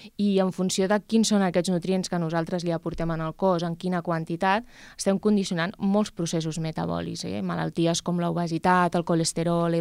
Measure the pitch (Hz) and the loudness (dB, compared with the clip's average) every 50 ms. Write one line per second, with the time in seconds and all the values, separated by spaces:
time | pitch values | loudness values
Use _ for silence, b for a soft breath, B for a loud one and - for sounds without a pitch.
0 | B 208 B - 202 208 196 190 190 190 - - 185 185 - - 226 233 214 214 | B -20 B -2 0 2 4 4 2 2 0 0 -2 0 2 0 2 2 2 0
1 | - _ 220 226 220 - 214 202 196 180 165 190 170 - 185 175 160 180 190 185 | 0 _ 2 2 4 4 4 4 2 4 2 2 2 2 0 0 0 0 0 0
2 | 175 - - 175 170 160 165 170 165 156 185 180 165 175 165 160 - 170 165 - | 0 -2 -2 -2 0 0 0 -2 -2 0 -2 -2 -2 -2 -2 -2 -4 -6 -4 -4
3 | 165 165 165 160 160 160 160 - 190 190 180 170 170 170 165 165 - 180 185 175 | -4 -2 -2 -2 -4 -6 -4 0 0 2 2 2 0 -4 -6 -4 -4 -4 -2 -2
4 | 165 175 170 160 160 - 170 165 - 190 196 220 247 B B B B B B - | -2 -2 -4 -4 -2 -4 -4 -2 0 2 2 0 -2 B B B B B B -4
5 | - 196 190 190 - 214 214 202 170 - 185 165 165 180 - - - 196 196 208 | 0 0 0 2 2 2 2 2 2 0 -2 -2 -2 -4 -4 -2 -2 0 2 2
6 | 214 208 - - 170 165 - 165 160 160 156 165 160 160 156 - 165 170 170 170 | 0 0 -2 -6 -4 -2 -2 -2 -2 -2 -4 -4 -4 -4 -4 -4 -4 -2 -2 -4
7 | 170 - 170 165 - 180 185 208 196 180 170 160 160 160 165 - 165 165 165 170 | -4 -6 -8 -8 -6 -6 -6 -4 -4 -4 -4 -2 -4 -4 -2 0 2 2 2 0
8 | - - 175 175 175 170 165 170 175 165 165 160 - 185 180 180 180 170 - 180 | -2 -2 -2 -2 -2 -2 -2 -2 -2 -2 -4 0 2 4 4 4 4 2 2 0
9 | 160 - 175 165 165 - - 175 165 170 170 170 170 170 170 165 | 0 2 2 2 2 0 -2 -2 0 0 0 2 2 2 0 0